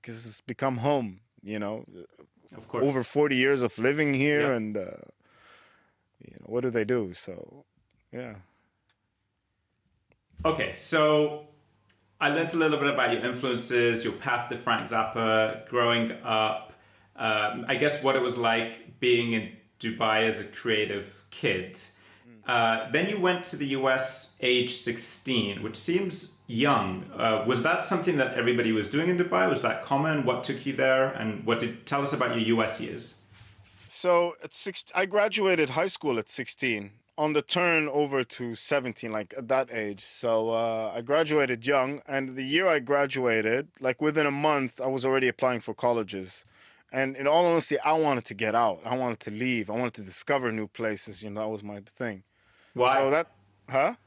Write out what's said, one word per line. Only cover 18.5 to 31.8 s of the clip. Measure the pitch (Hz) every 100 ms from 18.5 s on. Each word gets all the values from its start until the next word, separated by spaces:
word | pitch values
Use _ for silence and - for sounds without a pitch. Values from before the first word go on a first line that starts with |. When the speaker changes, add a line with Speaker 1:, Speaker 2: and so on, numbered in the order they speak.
| 113 113 - - -
Speaker 2:
being | 127 120 117
in | 113 95 - _ _
Dubai | 113 110 110 110 113
as | 107
a |
creative | 101 - 120 107 104 101 98 - _
kid. | - 123 92 92 -
Speaker 1:
Mm. | - _ - - - 113 127
Speaker 2:
Uh, | 120 113 110 113
then | 143 185
you | 208
went | 180 180 170
to | 147
the | 143
U | 135 131
S | 131 131 - - -
age | 123 127 123
sixteen, | - 120 117 - - 131 123 101 101
which | 107 -
seems | - 180 190 - - - -
young. | 117 143 123 95 92 -
Uh, | - 113 110 107
was | 120
that | 143 175
something | - 180 180 151
that | 131
everybody | - 120 120 113
was | 110 101
doing | 147 170
in | 175
Dubai? | 170 180 185
Was | 143
that | 110 110
common? | - 139 156 151
What | 123 120
took | - - 139
you |
there? | 127 131 131 131 -
And | 110 104 107
what | 113
did, | 117 -